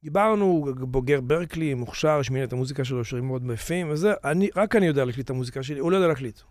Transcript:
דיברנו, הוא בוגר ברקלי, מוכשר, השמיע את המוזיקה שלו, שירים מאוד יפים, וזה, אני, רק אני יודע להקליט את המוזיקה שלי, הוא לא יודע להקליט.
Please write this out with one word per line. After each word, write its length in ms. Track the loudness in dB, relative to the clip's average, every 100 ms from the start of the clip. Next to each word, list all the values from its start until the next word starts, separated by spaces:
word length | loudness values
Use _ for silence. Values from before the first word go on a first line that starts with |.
דיברנו, 420 | -2 2 4 4
הוא 260 | 4 4 0
בוגר 460 | -4 -2 -2 2 0
ברקלי, 540 | 2 0 0 -4 -2
מוכשר, 440 | -2 -6 0 2 2
השמיע 240 | 0 -2
את 80 | -2
המוזיקה 320 | -4 -4 -4
שלו, 200 | -4 -4
שירים 220 | -4 -4 -4
מאוד 160 | -4 -4
יפים, 360 | -6 -4 -4 -2
וזה, 220 | 0 2 0
אני, 240 | 0 2 0 2
רק 200 | 2 4
אני 100 | 4
יודע 180 | 2
להקליט 200 | 0 -2
את 60 | -6
המוזיקה 320 | -4 -4 -6
שלי, 160 | -8 -4
הוא 120 | 2
לא 60 | 4
יודע 120 | 4
להקליט. 320 | 2 -4 -10 _